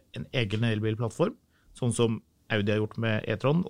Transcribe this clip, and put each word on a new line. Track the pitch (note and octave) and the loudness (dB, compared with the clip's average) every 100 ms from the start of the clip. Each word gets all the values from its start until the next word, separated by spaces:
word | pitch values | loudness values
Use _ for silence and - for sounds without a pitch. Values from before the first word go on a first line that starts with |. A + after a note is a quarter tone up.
| _ | _
en | - - | -12 -6
egen | B2+ G#2+ G#2+ A#2 | -2 0 0 0
elbilplattform, | G#2+ A2 G#2+ A#2 - F3 - _ _ _ | 0 0 -2 -2 0 0 -2 _ _ _
sånn | - B2 | -4 -2
som | A2 A#2 A2 - _ - | 2 2 0 -8 _ -2
Audi | A2 G2+ | 0 2
har | G#2+ | 0
gjort | G#2+ - | 0 -2
med | A2+ G#2+ - | 0 0 -2
e-tron, | A2+ C3 E3 | -2 2 0